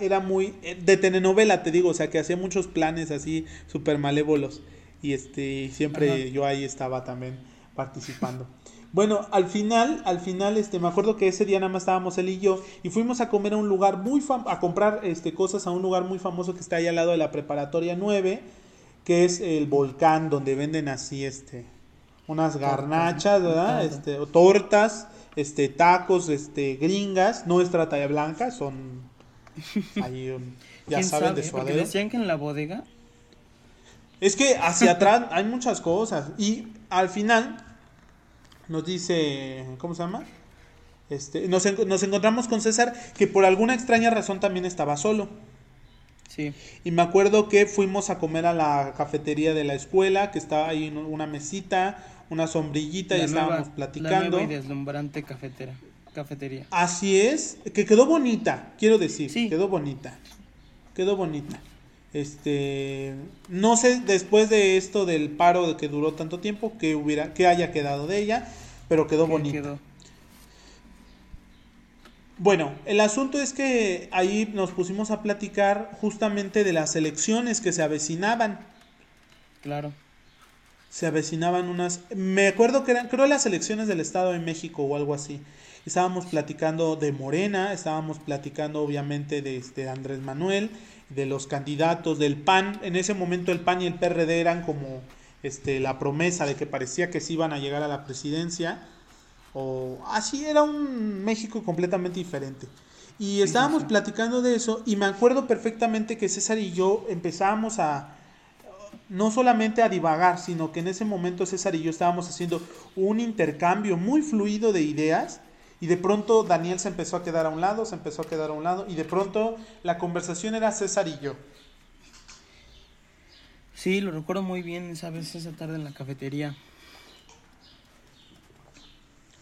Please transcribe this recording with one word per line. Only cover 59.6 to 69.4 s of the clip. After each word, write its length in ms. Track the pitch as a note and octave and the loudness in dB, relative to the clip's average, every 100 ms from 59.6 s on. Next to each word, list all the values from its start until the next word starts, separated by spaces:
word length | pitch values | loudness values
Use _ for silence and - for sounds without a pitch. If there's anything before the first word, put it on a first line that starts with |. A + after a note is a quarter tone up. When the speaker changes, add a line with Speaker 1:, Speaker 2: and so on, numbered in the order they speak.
| G3 | 0
Speaker 1:
bonita. 520 | F#3 D3 C3 - - - - - - - - - | -2 -4 -8 -14 -18 -20 -20 -20 -20 -20 -20 -14
Quedó 220 | - F#3 G3 | -4 0 0
bonita. 440 | F3 D3 D3 A2+ - - - _ _ | -2 -6 -8 -12 -14 -20 -20 _ _
Este, 1040 | D3+ D3 - D3+ C#3+ C#3 C#3 C3+ C3+ C3+ C3+ C3+ - - | -8 -8 -6 -2 -2 -2 -4 -6 -6 -8 -10 -14 -18 -8
no 280 | F3+ G#3+ A#3 | 2 4 6
sé 220 | B3 B3 | 6 4
después 500 | B3 F#3+ F#3 G#3 G#3+ | 4 2 4 4 6
de 280 | A3 G3 F#3+ | 6 6 4
esto 280 | F#3 G#3+ F#3+ | 2 0 2
del 240 | D#3+ D3 | 2 0
paro 380 | D3 F3 F3 F3 | 4 6 6 4
de 100 | D#3 | 0
que 100 | D3+ | -4
duró 260 | D3 D3+ | -2 -2
tanto 260 | D3+ D#3+ F3 | -2 -6 -6
tiempo, 340 | G#3 G#3 A3 - | -6 -4 -6 -2
que 160 | D#3+ D3+ | 0 0
hubiera, 400 | D3 D3 D#3+ - | 0 -2 -2 4
que 100 | F3+ | 6
haya 260 | F3 E3+ | 6 4
quedado 360 | D#3 C#3+ C#3+ D3 | 0 -2 -2 -2
de 100 | G3+ | -2
ella, 300 | G#3 A#3 A#3 - - - - | 0 -2 -4 -14 -18 -18 0
pero 180 | D#3+ D#3 | 2 4
quedó 200 | D#3 D#3+ | 4 4
Speaker 2:
Que 60 | |
Speaker 1:
bonita. 300 | D#3 | 2